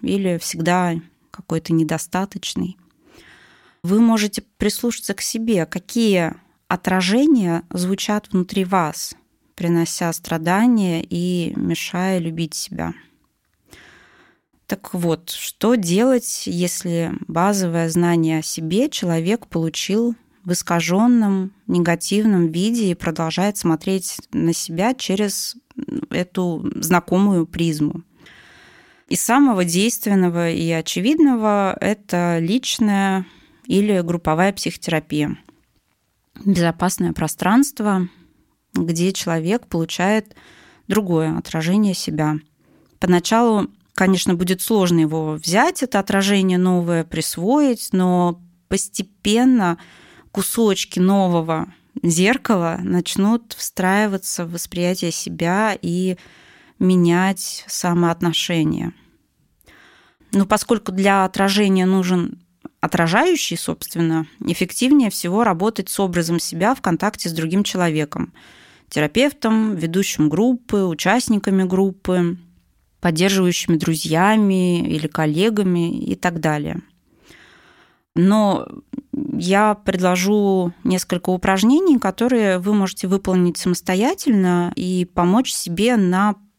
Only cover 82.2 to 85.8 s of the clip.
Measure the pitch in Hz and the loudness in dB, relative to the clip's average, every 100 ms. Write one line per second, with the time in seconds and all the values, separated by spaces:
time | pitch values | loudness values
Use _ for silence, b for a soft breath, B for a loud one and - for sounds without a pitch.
82.2 | 240 247 208 185 180 208 190 - 185 196 | 0 2 2 0 0 2 0 -2 -2 -2
83.2 | 196 185 180 165 185 175 - 185 240 381 | 2 2 2 0 -2 -2 -2 0 0 0
84.2 | - 214 185 175 175 - 180 185 180 - | 2 2 4 2 0 -4 -4 -2 -2 0
85.2 | 175 208 254 - - 170 | 2 2 2 -4 -6 0